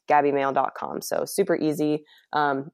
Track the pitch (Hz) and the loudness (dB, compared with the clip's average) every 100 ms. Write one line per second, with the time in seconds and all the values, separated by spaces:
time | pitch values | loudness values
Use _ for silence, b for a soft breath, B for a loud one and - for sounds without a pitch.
0 | - 147 143 139 139 135 - - 65 - | 2 4 4 2 2 0 0 -4 -8 -8
1 | - - - - 185 165 156 151 151 151 | -4 -4 -2 0 0 0 0 0 0 -2
2 | b b b 151 147 135 147 | b b b 0 0 0 -4